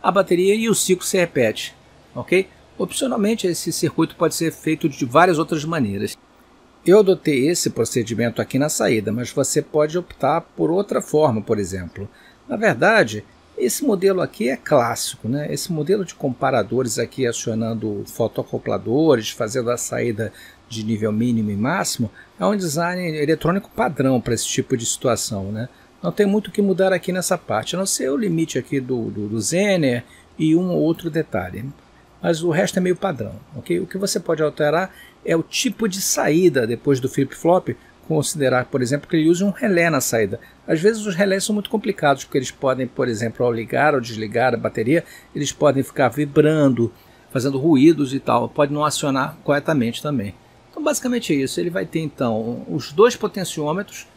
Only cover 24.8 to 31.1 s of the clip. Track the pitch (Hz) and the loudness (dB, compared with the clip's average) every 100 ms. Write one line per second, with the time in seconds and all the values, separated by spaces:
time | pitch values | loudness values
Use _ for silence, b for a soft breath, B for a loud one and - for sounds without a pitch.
24.8 | 117 - 135 113 - 101 98 107 120 b | -2 -2 0 0 -2 -6 -6 -6 -8 b
25.8 | b _ 175 170 208 208 208 - 202 180 | b _ -8 0 2 2 -2 0 0 2
26.8 | 190 180 - 180 175 180 - 110 - 170 | 2 2 0 -4 -2 -2 0 -4 -2 -4
27.8 | 190 - 262 277 208 165 160 131 120 143 | -4 -2 -2 0 0 0 0 -2 -2 -4
28.8 | 127 127 110 104 104 110 104 170 208 190 | -2 -4 -4 -6 -4 -4 -2 0 2 2
29.8 | 143 120 - B B - 156 160 185 170 | 2 0 -6 B B -2 2 4 2 0
30.8 | 151 165 170 | 0 0 -2